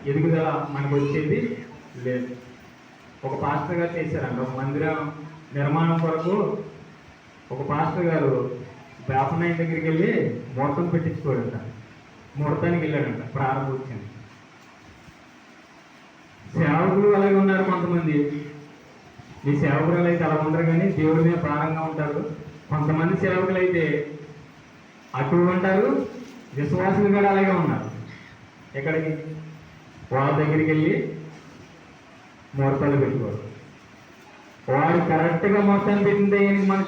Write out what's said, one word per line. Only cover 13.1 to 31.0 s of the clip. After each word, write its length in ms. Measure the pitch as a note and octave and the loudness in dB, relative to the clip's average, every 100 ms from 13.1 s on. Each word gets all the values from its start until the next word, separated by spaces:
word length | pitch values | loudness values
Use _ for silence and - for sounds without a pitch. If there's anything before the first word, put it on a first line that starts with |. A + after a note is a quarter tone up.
| A2+ - | -6 -8
ప్రారంభం 360 | C3+ C3+ C3+ C3+ | -4 -2 -2 -4
వచ్చింది. 340 | C3 - G#2+ - - - - - - - - - - - - - - - - - - - - - - - - - | -6 -8 -12 -14 -18 -20 -20 -20 -20 -20 -20 -20 -20 -20 -20 -20 -20 -20 -20 -20 -20 -20 -20 -20 -20 -20 -20 -8
సేవకులు 640 | D#3+ D3+ D#3+ F#3+ F#3+ G#3 G3 | 0 2 4 4 4 6 6
అలాగే 200 | G3 F#3+ | 6 6
ఉన్నారు 280 | G3 F#3+ | 4 4
కొంతమంది. 840 | F3+ F3 E3+ E3+ D#3+ D3 D3 D3 D3 - - - - - - - - - C#3+ | 2 0 0 0 2 2 0 -2 -10 -14 -20 -20 -20 -20 -20 -20 -20 -8 -2
మీ 140 | C#3+ | 0
సేవకురాలు 480 | D3+ D3 E3 F3 F3 | 2 2 2 2 2
అయితే 160 | E3+ | 2
అలా 200 | D#3+ D3+ D3+ | 2 0 0
ఉండరు, 180 | E3 E3 | 0 2
కానీ 260 | E3+ G3 | 2 2
దేవుడి 320 | D3+ D#3 E3 | 2 2 4
మీద 120 | E3 E3+ | 4 2
భారంగా 460 | D3+ D3 D#3+ D#3+ | 0 -2 -2 -2
ఉంటారు. 480 | D#3+ D3+ D3 D#3 G#3+ - - - - | -4 -4 -4 -4 -6 -10 -14 -16 -6
కొంతమంది 480 | D3+ D3+ D#3 E3+ F#3+ | -2 0 2 2 2
సేవకులు 400 | F#3+ F#3 F#3 F#3 | 0 0 0 2
అయితే 540 | F3+ E3+ D3+ D3 D3 D#3 - - - - - - - - - C3 | 2 2 0 -2 -4 -12 -16 -20 -20 -20 -20 -20 -20 -20 -10 -6
అటు 200 | C#3+ F3 | 0 2
ఉంటారు, 720 | F3 F#3 F#3+ G3 B3+ C#4 - - - - - C3+ | 2 2 2 2 2 0 -2 -10 -16 -18 -10 -6
విశ్వాసులు 600 | D#3 F3+ F#3+ G3+ G3+ G3+ | -2 0 2 2 4 4
కూడా 140 | G3+ | 4
అలాగే 220 | G3 G3 | 4 2
ఉన్నారు. 440 | F3 D3+ A2+ - - - - - - - - - C#3 | 2 0 -2 -6 -12 -16 -18 -20 -20 -20 -20 -14 -8
ఎక్కడికి? 320 | D3+ D#3+ D#3 D3+ - - - - - - - - - B2+ | -4 -2 -2 -6 -8 -12 -14 -18 -20 -20 -20 -18 -4 -2
వాళ్ళ 220 | C#3+ D#3 | 0 2
దగ్గరికి 340 | D3+ D#3 D#3 | 2 2 2
వెళ్ళి 480 | D#3 F3 - | 2 2 2